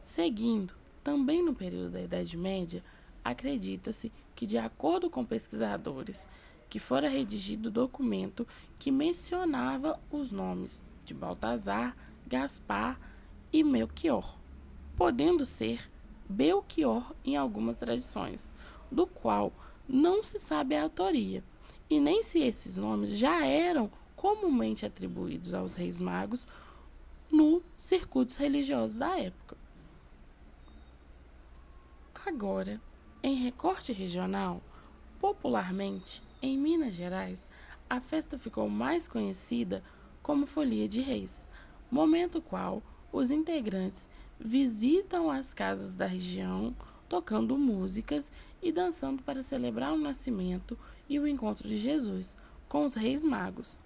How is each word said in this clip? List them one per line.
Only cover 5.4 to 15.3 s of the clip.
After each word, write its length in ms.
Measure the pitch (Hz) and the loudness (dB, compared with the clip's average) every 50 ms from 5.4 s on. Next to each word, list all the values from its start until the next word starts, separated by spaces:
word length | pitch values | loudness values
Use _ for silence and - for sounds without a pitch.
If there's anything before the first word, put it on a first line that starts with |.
| - - - 214 226 208 208 - - - 139 131 - - 196 - - - - - - - - - - - | -4 -6 -4 -2 -2 -2 -2 -4 -4 -6 -8 -8 -8 -6 -4 -4 -6 -6 -8 -20 -20 -20 -20 -20 -20 -10
que 80 | - 214 | -10 -8
fora 300 | - - 254 262 285 302 | -4 0 0 2 2 2
redigido 640 | 269 277 269 202 208 208 190 196 214 214 220 233 | 2 0 0 -2 -4 -6 -4 -6 -6 -4 -4 -2
documento 760 | 202 226 247 262 - - 269 240 208 190 190 190 - - 233 - - - - - - - | 0 0 0 0 0 -2 -2 0 0 0 -2 -4 -4 -6 -8 -8 -8 -20 -20 -20 -16 -6
que 140 | - 277 | -2 0
mencionava 1080 | 269 269 294 330 349 - - - 349 359 370 339 285 254 247 254 269 269 269 311 302 - - - | 2 4 4 2 2 0 -2 -2 -2 0 0 0 0 0 0 0 -2 0 -2 -2 -2 -4 -6 -8
os 200 | - 294 285 247 | -6 -4 -4 -4
nomes 520 | 202 196 190 185 185 180 185 - - - - - - - - | -4 -4 -4 -4 -4 -4 -6 -6 -8 -10 -12 -16 -20 -18 -14
de 100 | - - | -12 -10
Baltazar, 840 | 67 - - 180 - - 220 233 240 202 202 196 214 240 247 247 - - - - - - - | -8 -6 -6 -6 -4 -2 -2 0 0 0 0 0 0 0 -2 -4 -8 -16 -20 -20 -18 -8 -2
Gaspar 720 | 247 254 269 277 - - - - - 202 214 233 262 - - - - - - - - - - - | -2 0 2 2 0 -2 0 -2 -2 0 0 -2 -2 -6 -12 -16 -18 -18 -20 -18 -20 -20 -16 2
e 120 | - 311 311 | 4 4 6
Melchior, 720 | 302 269 233 226 226 - - - 330 262 202 - - - - - - - - - - - - - - - | 6 6 4 2 0 -4 -2 2 2 2 2 0 -4 -10 -12 -16 -18 -18 -18 -16 -16 -16 -16 -14 -10 0
podendo 480 | - - - 254 233 285 330 | 4 4 4 4 4 4 6